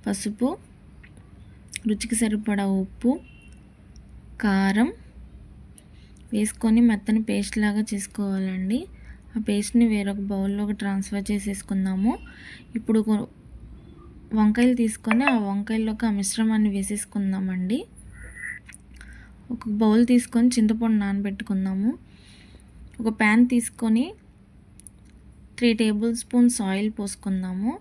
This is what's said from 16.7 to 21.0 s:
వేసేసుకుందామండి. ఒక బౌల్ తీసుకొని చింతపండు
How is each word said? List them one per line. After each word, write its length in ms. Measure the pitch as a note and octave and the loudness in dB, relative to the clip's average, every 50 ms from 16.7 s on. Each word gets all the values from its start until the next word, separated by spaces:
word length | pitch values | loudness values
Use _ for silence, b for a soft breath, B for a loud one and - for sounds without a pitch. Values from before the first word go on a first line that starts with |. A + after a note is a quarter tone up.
| G3 | 0
వేసేసుకుందామండి. 1040 | G3 F#3+ G3 G#3 G3+ - - - G#3 G3 G3 F#3+ F#3+ F#3+ F#3 F#3 F#3 F#3 F#3 A3 D4+ A4+ - - - - - - - - - - - - - - - _ - - - - - - B B B B B B B B - - - B3 | -2 -4 -4 -6 -8 -8 -8 -6 -4 -2 -2 -2 -2 -4 -4 -4 -4 -2 -2 -2 -4 -4 -10 -18 -20 -20 -20 -20 -20 -20 -18 -16 -14 -14 -14 -14 -14 _ -20 -20 -20 -20 -20 -20 B B B B B B B B -20 -10 -10 -10
ఒక 80 | A#3 - A3 G#3 G#3 | -8 -6 -4 0 2
బౌల్ 240 | A3 G#3+ G#3+ A3+ A#3+ A#3 B3 | 4 6 6 6 6 6 4
తీసుకొని 360 | A#3+ A#3+ - - A#3 A#3 B3+ B3 | 2 2 2 2 4 4 4 4
చింతపండు 420 | A#3+ G#3+ G#3+ A3 A3+ A#3 A3+ A3 G#3 | 4 2 2 2 0 2 2 2 2